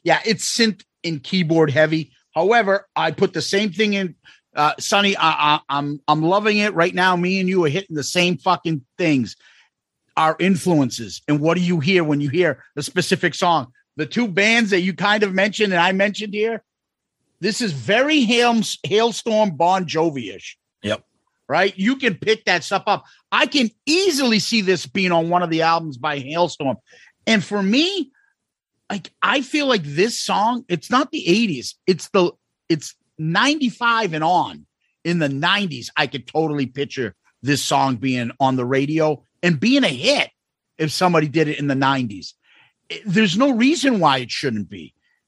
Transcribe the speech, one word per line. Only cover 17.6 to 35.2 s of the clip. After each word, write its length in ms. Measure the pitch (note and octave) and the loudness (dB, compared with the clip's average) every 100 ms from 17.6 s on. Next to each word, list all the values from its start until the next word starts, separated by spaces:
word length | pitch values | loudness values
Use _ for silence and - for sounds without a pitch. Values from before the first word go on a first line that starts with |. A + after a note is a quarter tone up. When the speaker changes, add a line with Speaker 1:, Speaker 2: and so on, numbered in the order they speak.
Speaker 1:
is 120 | A#3 | -4
very 480 | C#3 A2 G#3+ C#4+ D#4 | -4 0 2 4 2
Hail-, 340 | A3 A#3+ A#3+ | 4 4 4
Halestorm 1000 | A#3 F#3+ - C#3+ G3+ A#3 - - G#3+ G#3+ C#3+ | 2 0 -6 -2 0 0 -2 -2 2 0 2
Bon 280 | E3+ F#3+ | 2 2
Jovi-ish. 720 | E3+ D#3 E3 C#3 G#2 F#2 - - _ _ | 0 0 0 -2 -8 -12 -18 -20 _ _
Speaker 2:
Yep. 220 | G#2 G#2+ - _ _ _ - | -6 -6 -8 _ _ _ -4
Speaker 1:
Right? 300 | D3 G3+ G3 | 0 0 0
You 200 | G3 C4+ | -2 0
can 180 | B3+ | -2
pick 320 | E3+ G3 A3 G#3+ | -2 -2 -2 0
that 180 | F3+ | -2
stuff 200 | - G3 G#3+ | 0 -2 0
up. 180 | F3+ - _ _ | -2 -4 _ _
I 140 | G#3+ D4+ | 0 2
can 240 | D4 A3+ - | 2 0 -2
easily 540 | - E4 G4 C#4 C4 G#3+ | -2 0 2 0 2 0
see 240 | - A3+ | 0 0
this 240 | F#3 F3+ C#3 | 2 0 -2
being 260 | G3+ F#3 | -2 0
on 160 | E3+ E3 | 2 2
one 140 | F3 | 0
of 80 | F3 | 0
the 100 | D#3+ | 0
albums 380 | E3 E3 E3 B2+ | 2 0 -2 -6
by 220 | D3+ C#3+ | -6 -6
Halestorm. 560 | C3 D#3+ F3 - C#3 A#2 _ - - _ - | -4 -2 -2 -2 -6 -6 _ -20 -20 _ 0
And 180 | A3 | 0
for 180 | D3+ G3+ | 0 -2
me, 500 | F#3+ B3 F4 G4+ D4+ _ _ _ _ _ _ _ - | 0 2 0 -2 -6 _ _ _ _ _ _ _ -12
like, 240 | G3 - _ | -10 -10 _
I 220 | F#3 C4 | 0 0
feel 240 | B3+ D4+ C#4 | -2 -2 0
like 160 | A#3 | 0
this 360 | C#3+ C#3+ G#3+ A#3 | -2 0 -2 -2
song, 460 | - F#3 G#3+ A#3+ - | -4 0 0 -2 -4
it's 220 | F3 - | -8 -2
not 200 | B3+ D4 | 0 0
the 160 | D#4 E3+ | -2 0
eighties. 480 | G3 A3+ C#3 G#2 - - | 2 0 -2 -8 -6 -2
It's 220 | F3+ - | -2 0
the, 220 | G3+ F3 - _ _ - | 2 2 -2 _ _ -4
it's 260 | D#3+ - - _ - | -4 -4 -18 _ -8
ninety-five 920 | D#3 F3 B3+ D4+ B3+ - A#3 A#3 G#3+ | -2 0 2 0 -2 -2 -2 0 -2
and 80 | D#3 | -2
on. 440 | D#3+ F3+ B2+ D2+ - _ _ _ | 0 0 -2 -8 -20 _ _ _
In 140 | E3 | -4
the 100 | F3 | 0